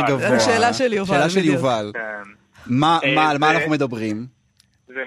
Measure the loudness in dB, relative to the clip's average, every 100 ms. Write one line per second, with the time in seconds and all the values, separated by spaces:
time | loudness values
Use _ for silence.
0 | 0 0 0 2 2 2 2 0 0 0
1 | 0 0 2 2 2 2 0 0 -4 -8
2 | -10 -10 -14 -20 _ -14 -4 0 2 2
3 | 2 2 2 2 2 2 0 0 -2 -4
4 | -6 -6 -10 _ _ _ _ _ -16 -12